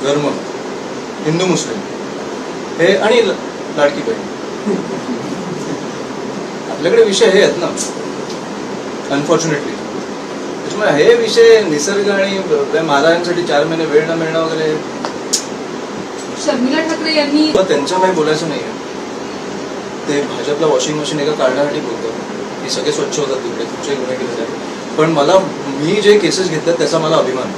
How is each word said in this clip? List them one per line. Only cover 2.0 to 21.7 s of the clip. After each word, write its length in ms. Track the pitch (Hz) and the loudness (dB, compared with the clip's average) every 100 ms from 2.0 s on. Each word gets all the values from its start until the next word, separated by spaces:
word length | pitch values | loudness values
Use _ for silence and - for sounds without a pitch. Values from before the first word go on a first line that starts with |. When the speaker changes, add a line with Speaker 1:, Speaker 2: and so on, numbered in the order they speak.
| - - - - - - - - | -8 -8 -8 -8 -8 -8 -8 0
Speaker 1:
हे 160 | 175 196 | 2 4
आणि 260 | 196 240 | 4 4
ल-, 560 | 208 - - - - - | 4 0 -6 -10 -8 0
लाडकी 240 | 143 - | 0 2
बहीण. 200 | 113 110 98 - - - 214 190 - - - 240 - 185 180 180 - - 151 - - - - - - - - | -4 -4 -6 -8 -8 -6 -2 -2 -2 -6 -4 -6 -4 -6 -6 -6 -6 -6 -8 -8 -8 -8 -8 -8 -8 -10 -8
आपल्याकडे 320 | - 151 226 | -2 2 6
विषय 220 | 220 190 226 | 6 6 6
हे 160 | 196 | 6
आहेत 120 | 160 220 | 6 4
ना, 80 | 233 - - - - - - - - - - - - - - 143 | -2 -2 -6 -6 -8 -8 -8 -8 -8 -8 -8 -8 -8 -8 -2 -2
अनफॉर्च्युनेटली. 560 | 147 160 165 151 - | 2 2 2 -2 -2
त्याच्यामुळे 1300 | - - - - - - - - - 151 185 208 147 | -6 -8 -8 -8 -10 -8 -8 -8 -6 -6 0 2 4
हे 120 | 175 240 | 6 6
विषय 460 | 220 233 226 226 | 4 6 8 8
निसर्ग 480 | 196 147 147 202 202 | 6 0 0 0 2
आणि 280 | 196 196 196 | 2 2 0
ब-, 380 | 185 147 139 156 | 0 0 2 0
ब-, 80 | |
महाराजांसाठी 600 | 160 139 156 170 170 175 | 2 4 4 4 2 -2
चार 200 | - 143 | 2 2
महिने 220 | 156 160 156 | 2 0 2
वेळ 180 | 147 156 | 2 2
न 40 | |
मिळणं 320 | 165 160 165 | 0 0 0
वगैरे 560 | 160 160 156 156 151 - - - - - - - - - - - - - - 240 - | 0 0 0 -2 -4 -6 -6 -6 -2 -4 -4 -8 -8 -8 -8 -8 -8 -8 -8 -4 -2
Speaker 2:
शर्मिला 360 | 247 247 302 | 2 2 2
ठाकरे 340 | 320 320 311 311 | 0 -2 0 0
यांनी 360 | 285 294 311 | 2 4 4
Speaker 1:
पण 120 | 214 | 4
त्यांचं 360 | 185 147 139 185 | 4 2 2 2
काही 140 | 185 | 2
बोलायचं 360 | 165 151 156 165 | 4 2 2 0
नाहीये. 180 | 135 117 110 - - - - - - - - - - - - - | -4 -6 -8 -10 -10 -8 -8 -8 -8 -8 -8 -8 -8 -8 -8 -2
ते 140 | 143 | -2
भाजपला 460 | 135 - - 147 160 | -2 -4 -2 0 2
वॉशिंग 300 | 135 151 151 | 2 0 -2
मशीन 220 | 147 151 | -2 -2
एका 120 | 143 | 0
कारणासाठी 480 | 147 131 131 143 | 2 2 2 0